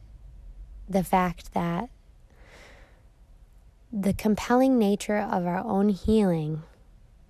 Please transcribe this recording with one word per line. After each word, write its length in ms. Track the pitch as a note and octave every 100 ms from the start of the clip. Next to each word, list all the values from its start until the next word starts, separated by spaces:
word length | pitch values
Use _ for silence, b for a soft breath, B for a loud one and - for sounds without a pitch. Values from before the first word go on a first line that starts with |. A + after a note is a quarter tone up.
| - - - - - - - - -
the 160 | F#3+
fact 500 | E3+ F#3 F3+ - -
that 340 | - E3+ E3+ A#3+ - _ - - b b b b b b b b _ - - - - - _ -
the 200 | G#3+ G3
compelling 640 | - G#3+ G3+ - B3 C4+ B3
nature 400 | G3+ G3+ - G#3
of 280 | G3+ F#3+ F3
our 180 | F3+
own 260 | A3+ G3 G#3
healing 720 | F#3 - A3 F#3+ E3 D3+ D#3 - _ - - - - -